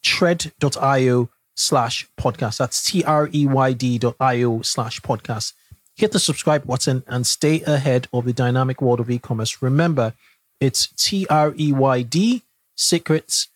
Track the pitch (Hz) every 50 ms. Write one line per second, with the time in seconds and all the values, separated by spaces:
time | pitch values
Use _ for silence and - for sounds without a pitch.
0 | - - - - 185 170 175 170 - 151 - _ - 143 - - - 135 139 135
1 | 131 127 123 123 120 120 _ _ _ _ _ - - - - 135 117 117 - -
2 | - _ _ - - 135 113 - - 110 107 - 135 123 - - - - - 180
3 | 165 - 156 151 151 151 170 151 147 139 135 135 131 131 131 120 127 127 123 120
4 | 117 120 113 _ 131 131 123 120 123 120 113 113 113 - - - 117 113 - -
5 | - - 117 110 - - 120 107 107 - - _ _ _ - _ _ _ _ -
6 | - 214 - 202 - - 147 - - - 151 147 139 - 123 127 - - 131 127
7 | 127 - 127 123 123 - - - - 147 156 160 - - 151 139 131 143 127 127
8 | 123 - - 123 120 123 120 120 127 123 123 127 131 127 131 - 143 127 120 120
9 | 117 117 123 123 - - 127 110 113 113 - - - 127 135 147 165 170 160 135
10 | 117 110 110 _ _ _ _ _ _ _ _ _ - 135 127 - - - _ -
11 | - - - 196 190 - 151 151 151 151 151 165 156 147 143 135 135 135 131 127
12 | 127 117 127 165 196 233 247 247 _ _ _ _ _ _ _ - - - - 170
13 | - - 156 156 - _ - - - - _